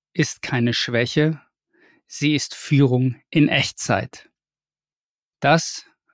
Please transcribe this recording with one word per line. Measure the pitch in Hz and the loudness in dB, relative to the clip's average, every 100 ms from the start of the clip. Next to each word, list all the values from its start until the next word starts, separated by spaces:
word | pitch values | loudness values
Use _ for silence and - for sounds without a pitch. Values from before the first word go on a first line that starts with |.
| _ | _
ist | - 151 - | -4 -4 -4
keine | - 127 120 | -6 -2 0
Schwäche, | 120 - 117 123 - 151 151 _ _ _ _ _ _ _ | -2 -2 -2 0 0 0 -2 _ _ _ _ _ _ _
sie | - 147 147 | -4 -2 -2
ist | - | -4
Führung | - - 139 135 127 131 123 _ | -10 0 2 4 2 0 -4 _
in | 160 147 | 2 4
Echtzeit. | 143 - - - 101 - - - _ _ _ _ _ _ _ _ _ _ _ | 2 -2 -6 -2 -2 -2 -14 -20 _ _ _ _ _ _ _ _ _ _ _
Das | 143 160 - - - _ _ | 2 2 0 -10 -18 _ _